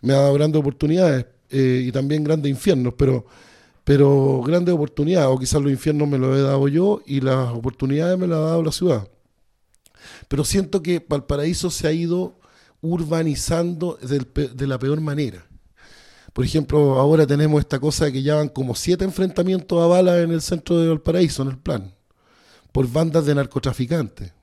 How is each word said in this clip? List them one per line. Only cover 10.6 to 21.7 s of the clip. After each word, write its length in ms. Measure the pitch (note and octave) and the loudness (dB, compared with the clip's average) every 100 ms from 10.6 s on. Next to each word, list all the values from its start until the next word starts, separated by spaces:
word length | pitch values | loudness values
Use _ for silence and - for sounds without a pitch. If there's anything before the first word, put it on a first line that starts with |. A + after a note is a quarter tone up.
| F3+ G3 | 0 -4
que 220 | D#3+ F3 - | -2 -4 -2
Valparaíso 640 | C#3+ - C#3+ D3+ F3 F3+ | -6 -2 -4 -2 -4 -4
se 160 | - D#3+ | -4 -2
ha 60 | |
ido 480 | D#3+ E3+ F3 F3+ - _ _ _ _ | -2 -2 -2 -4 -10 _ _ _ _
urbanizando 1200 | D#3+ E3+ D#3+ E3 D#3+ C#3 - E3 E3+ E3+ F3 - | -6 -4 -2 -2 -2 -4 -2 -2 -2 -4 -8 -8
del 260 | B2+ C#3 B2+ | -4 -4 -4
pe-, 220 | - C#3 | -6 -6
de 180 | B2+ C#3 | -6 -6
la 120 | B2+ | -4
peor 220 | C3+ D3+ | -2 -2
manera. 440 | D#3 C#3+ C#3 F2+ - - _ _ - - - _ - | -4 -4 -6 -8 -20 -20 _ _ -20 -20 -20 _ -16
Por 120 | - | -4
ejemplo, 540 | B2+ D#3+ C3+ D3 D3 C3 | -2 0 0 2 4 4
ahora 280 | C#3 D#3+ D3 | 4 4 4
tenemos 340 | C#3+ D#3 D3+ | 4 2 2
esta 180 | C3+ C#3 | 0 -2
cosa 280 | C#3+ D3+ D3+ | -2 -2 -2
de 60 | |
que 100 | C3+ | -2
ya 140 | C3+ D3+ | 0 0
van 120 | D3+ | -2
como 260 | - C3 | -4 -6
siete 300 | A#2+ - F3+ | -4 -2 -2
enfrentamientos 800 | F#3+ - F#3+ F#3 F3+ F#3 - F3 | -2 -2 -4 0 -2 -2 -2 2
a 40 | E3+ | 4
bala 340 | F3 F#3 F3 | 4 4 4
en 100 | E3+ | 2
el 80 | E3 | -2
centro 380 | D3+ F3 - E3+ | -4 -6 0 0
de 100 | E3 | 2
Valparaíso, 540 | D#3+ - E3 F3 - | 0 0 2 0 0
en 80 | C3+ | -6
el 80 | C3 | -6
plan, 360 | F3 | -6